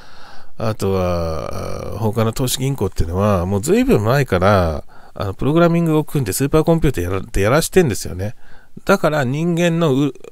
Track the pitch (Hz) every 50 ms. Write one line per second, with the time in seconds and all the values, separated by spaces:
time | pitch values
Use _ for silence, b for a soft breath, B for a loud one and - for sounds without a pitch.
0 | B B B B B B B B B B B - 113 110 110 - 104 98 98 95
1 | 90 90 87 85 82 82 80 73 53 - - - 50 50 - - - - - -
2 | 110 107 104 117 110 110 - - 131 123 - 143 131 135 139 - 104 92 - -
3 | 82 80 82 92 101 107 101 90 87 92 101 98 110 156 196 240 254 262 - 107
4 | 101 110 131 147 131 - - 87 185 202 104 95 87 80 76 - - b b b
5 | b b b - 98 95 92 - 117 135 156 170 175 165 165 170 170 160 156 156
6 | 151 - - 147 123 101 95 - 135 143 - 156 156 170 165 160 - 147 - 87
7 | 87 87 98 95 - - - 101 98 107 135 160 - - - 185 175 123 92 -
8 | - 80 82 90 98 110 - b b b b b b b b - - - 196 196
9 | - 156 151 151 135 120 139 151 170 175 170 165 175 170 165 165 170 151 127 135
10 | 147 139 - - - -